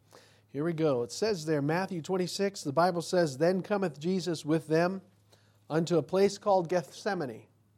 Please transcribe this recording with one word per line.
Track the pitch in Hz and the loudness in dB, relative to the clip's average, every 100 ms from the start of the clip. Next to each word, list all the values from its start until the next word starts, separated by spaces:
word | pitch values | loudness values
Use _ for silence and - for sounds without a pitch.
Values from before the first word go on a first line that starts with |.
| _ - - _ _ | _ -20 -20 _ _
Here | 135 | -4
we | 160 | -4
go. | 156 160 127 | 0 2 2
It | 120 | -2
says | - 214 190 156 | -2 -2 -2 0
there, | 151 | 0
Matthew | 143 170 190 180 | 2 0 -2 -6
twenty-six, | 147 190 180 - 196 196 | -4 -2 -2 -2 -4 -4
the | 151 | -2
Bible | 135 180 175 | 2 2 2
says, | 160 185 165 131 | 0 2 2 2
"Then | 165 190 | 2 2
cometh | 175 208 185 143 | 0 -2 -2 -4
Jesus | 160 190 170 156 | -2 -2 -2 -4
with | 147 160 147 | 0 0 2
them | 160 175 190 - _ _ _ _ _ - | 2 2 -2 -12 _ _ _ _ _ -4
unto | 151 165 170 | 0 2 2
a | |
place | 143 185 202 202 | 2 2 2 2
called | 208 190 165 | 2 2 2
Gethsemane, | 180 165 - 220 190 139 110 - _ _ | -2 -2 -8 -6 -4 -6 -10 -16 _ _